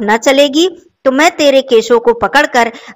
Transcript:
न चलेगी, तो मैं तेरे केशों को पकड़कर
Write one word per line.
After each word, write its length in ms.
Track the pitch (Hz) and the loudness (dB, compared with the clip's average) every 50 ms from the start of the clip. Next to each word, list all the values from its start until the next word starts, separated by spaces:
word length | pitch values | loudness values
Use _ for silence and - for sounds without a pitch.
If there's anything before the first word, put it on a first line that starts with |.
न 140 | 208 208 220 | -4 -2 -2
चलेगी, 540 | 226 - 277 269 277 285 285 262 311 349 381 - - - _ _ _ - | 0 0 0 2 2 0 0 0 0 -2 -2 -4 -8 -20 _ _ _ -4
तो 60 | 269 | -2
मैं 200 | 262 277 311 359 | 0 0 0 0
तेरे 320 | 349 330 302 285 269 269 | 0 0 0 2 2 2
केशों 380 | 269 - 247 220 220 - 240 233 | 0 2 0 0 2 2 0 0
को 120 | - 240 | 0 0
पकड़कर 600 | 226 233 208 196 - 285 302 302 - 247 233 226 - - - - - | -2 -2 -2 -2 0 0 0 0 0 -2 -2 -2 -6 -12 -20 -20 -16